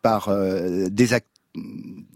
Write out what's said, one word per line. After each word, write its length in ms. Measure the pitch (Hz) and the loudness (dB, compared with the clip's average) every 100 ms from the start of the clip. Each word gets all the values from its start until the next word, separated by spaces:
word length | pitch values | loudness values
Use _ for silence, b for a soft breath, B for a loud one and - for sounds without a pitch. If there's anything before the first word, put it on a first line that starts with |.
par, 260 | 117 107 104 | 0 2 0
euh, 600 | 101 95 92 90 90 92 | 0 2 0 0 0 0
des 240 | 101 120 | 2 4
ac-, 100 | 123 - _ _ - - - - - - | 2 -2 _ _ -14 -14 -14 -14 -16 -20